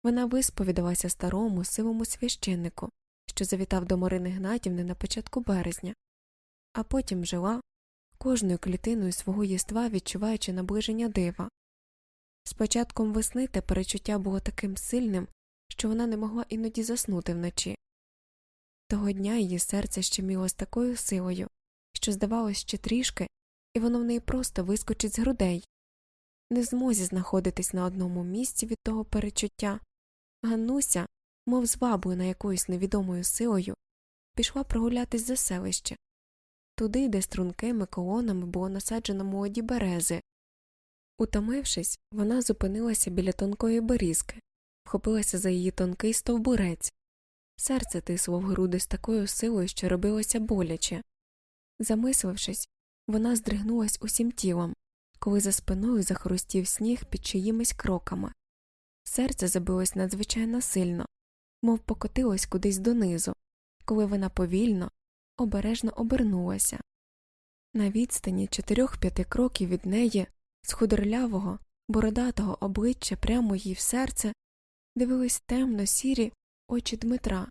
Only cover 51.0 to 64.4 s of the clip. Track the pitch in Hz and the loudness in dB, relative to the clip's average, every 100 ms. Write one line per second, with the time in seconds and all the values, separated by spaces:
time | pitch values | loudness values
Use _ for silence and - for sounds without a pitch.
51 | - _ _ _ _ _ _ _ 220 220 | -8 _ _ _ _ _ _ _ 0 2
52 | 247 262 185 196 - - - _ _ _ | 4 4 2 -4 -4 -4 -6 _ _ _
53 | - 214 233 233 220 208 214 233 214 - | -2 0 2 2 0 -2 0 0 0 0
54 | 214 - 233 - 190 175 170 - _ _ | 0 2 2 0 0 0 -2 -6 _ _
55 | _ _ - 202 202 196 - 190 220 233 | _ _ 2 2 4 2 0 0 2 2
56 | 190 - - 185 - 190 185 - 220 247 | 2 0 0 -2 0 0 0 0 0 0
57 | - - - 190 196 226 233 - - 180 | -2 -6 -2 0 0 2 0 0 -2 -2
58 | - 185 196 - _ _ _ _ _ _ | -2 -6 -6 -10 _ _ _ _ _ _
59 | - - 262 269 185 180 180 185 185 190 | -4 0 0 0 2 2 2 0 0 0
60 | 185 196 214 226 226 240 - 190 180 175 | -2 -2 -4 -2 0 0 0 0 0 -2
61 | - _ _ _ _ _ 233 226 - 214 | -6 _ _ _ _ _ 2 2 0 -4
62 | - - 254 196 - 185 202 190 208 240 | -2 2 2 2 0 2 2 2 2 4
63 | 190 170 - - _ _ _ _ - 214 | 2 2 -2 -4 _ _ _ _ 0 2
64 | 208 202 190 - | 2 2 0 0